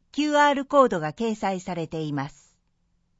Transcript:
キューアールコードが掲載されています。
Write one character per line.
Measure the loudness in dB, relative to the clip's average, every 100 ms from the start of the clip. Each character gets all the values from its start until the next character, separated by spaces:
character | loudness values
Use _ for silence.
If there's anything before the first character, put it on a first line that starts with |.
| _
キ | -4 0
ュ |
ー | 4 4
ア |
ー |
ル | 2 2
コ | 4
ー | 4
ド | 2
が | -4
掲 | -4 -4 -2
載 | -4 -4
さ | -6 -8
れ | -6
て | -6
い | -6
ま | -6 -8
す。 | -12 _ _ _ _ _ _ _